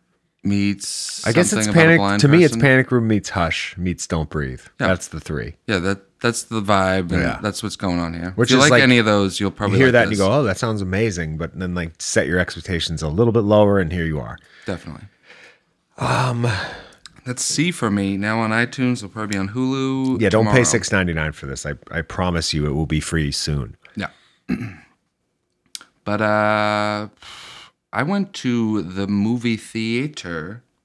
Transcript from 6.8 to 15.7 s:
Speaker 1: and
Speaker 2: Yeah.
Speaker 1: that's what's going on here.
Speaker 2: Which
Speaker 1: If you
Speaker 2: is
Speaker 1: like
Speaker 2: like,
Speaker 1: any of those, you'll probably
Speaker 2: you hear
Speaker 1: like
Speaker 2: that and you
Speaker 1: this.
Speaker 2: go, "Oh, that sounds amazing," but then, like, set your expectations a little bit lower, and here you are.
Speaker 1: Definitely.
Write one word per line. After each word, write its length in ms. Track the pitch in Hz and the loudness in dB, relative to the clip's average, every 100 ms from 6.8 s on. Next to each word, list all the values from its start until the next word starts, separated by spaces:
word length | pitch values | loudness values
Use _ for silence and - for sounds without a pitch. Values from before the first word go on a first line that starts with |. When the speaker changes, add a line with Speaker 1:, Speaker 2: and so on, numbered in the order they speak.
| 95 95 87 | 2 0 0
Speaker 1:
and 100 | 85 | -2
Speaker 2:
Yeah. 180 | - - | -2 -4
Speaker 1:
that's 200 | 107 - | -6 -6
what's 140 | 107 - | -8 -6
going 240 | 98 87 | -2 -2
on 140 | 85 | -4
here. 180 | 82 90 98 | -6 -6 0
Speaker 2:
Which 100 | - | 4
Speaker 1:
If 20 | |
you 40 | 127 | 6
Speaker 2:
is 20 | |
Speaker 1:
like 100 | 147 | 6
Speaker 2:
like, 120 | - | 6
Speaker 1:
any 160 | 131 123 | 6 6
of 60 | 107 | 6
those, 360 | 104 98 - | 4 2 0
you'll 100 | 101 | -4
probably 280 | - 104 110 | -2 0 4
Speaker 2:
you 40 | |
hear 40 | 131 | 6
Speaker 1:
like 60 | |
Speaker 2:
that 100 | 120 | 6
and 80 | 104 | 4
you 40 | 104 | 2
Speaker 1:
this. 80 | 98 | 2
Speaker 2:
go, 60 | |
"Oh, 120 | 135 | 2
that 140 | 117 92 | 0 -2
sounds 240 | 117 107 | -2 -2
amazing," 540 | 92 95 113 87 78 78 | -2 0 0 -2 -6 -6
but 220 | 82 82 | -8 -6
then, 160 | 92 87 | -6 -4
like, 160 | 80 - | -6 -8
set 240 | - - 71 | -4 -2 2
your 140 | 90 | 0
expectations 600 | 87 87 87 87 85 78 | 0 -6 -6 -4 -4 -4
a 60 | 78 | -2
little 240 | 85 120 | 2 2
bit 80 | 113 | 2
lower, 380 | 101 104 104 101 | 4 6 6 4
and 120 | 85 | 0
here 140 | 90 82 | -2 -4
you 120 | 76 | -4
are. 160 | 58 - _ - - | -8 -14 _ -14 -10
Speaker 1:
Definitely. 420 | 87 82 65 98 _ _ - - _ _ | -10 -10 -18 -20 _ _ -20 -20 _ _